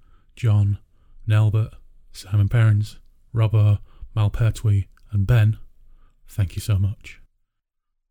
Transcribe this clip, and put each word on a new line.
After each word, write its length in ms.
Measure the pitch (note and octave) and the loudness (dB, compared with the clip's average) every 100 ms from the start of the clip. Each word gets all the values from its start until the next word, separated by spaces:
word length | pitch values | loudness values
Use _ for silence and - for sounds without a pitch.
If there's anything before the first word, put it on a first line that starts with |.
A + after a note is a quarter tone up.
| _ - _ | _ -20 _
John, 440 | - A2 G#2 G2+ G2+ _ _ _ - G#2+ | -4 0 2 0 -2 _ _ _ -12 -2
Nelbert, 460 | G#2+ G#2+ G#2+ - - - - - | 2 2 0 -4 -10 -20 -20 -20
Simon 360 | - F#2+ G2+ G2 | -20 -4 0 2
Perrins, 480 | A#2+ A2 G#2 G#2+ - - _ _ | 2 2 2 -2 -10 -20 _ _
Robbo, 460 | A#2 A2 A2 G#2 G2 - - - A2 | -2 0 2 2 0 -4 -20 -10 -4
Malpertwee, 720 | G#2 - A2 - G#2+ G2+ - _ - | -2 0 -2 0 0 0 -2 _ -6
and 160 | G2+ F#2+ | -4 2
Ben, 320 | A#2+ G#2+ A2 - - - - - _ - | 2 2 0 -10 -20 -20 -20 -20 _ -12
thank 300 | - F2 G2 | -6 -6 -6
you 60 | |
so 160 | - F#2+ | -4 -2
much. 420 | G2 - - - - _ _ _ _ _ _ _ _ | -2 -6 -16 -20 -20 _ _ _ _ _ _ _ _